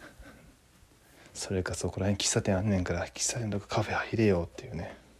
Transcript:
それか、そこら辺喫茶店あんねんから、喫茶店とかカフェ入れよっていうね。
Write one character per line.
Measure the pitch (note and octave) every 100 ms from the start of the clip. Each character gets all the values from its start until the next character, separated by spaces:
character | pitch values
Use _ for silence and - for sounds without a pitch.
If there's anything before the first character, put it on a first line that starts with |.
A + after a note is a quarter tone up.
| - - - - - - _ _ - _ - - -
そ | - -
れ | F#2+
か、 | F2+
そ | - F2+
こ | -
ら | F#2+
辺 | G2 -
喫 |
茶 | A#2
店 | G#2+ F#2
あ |
ん | G#2+
ね | F#2+
ん |
か | F2+
ら、 | E2+ E2
喫 | - -
茶 | B2+
店 | A2
と | G2+
か | -
カ | -
フ | G#2
ェ |
入 | - - A2
れ | A2
よ | F2+ E2+
っ | -
て | -
い |
う | D#2
ね。 | - - - -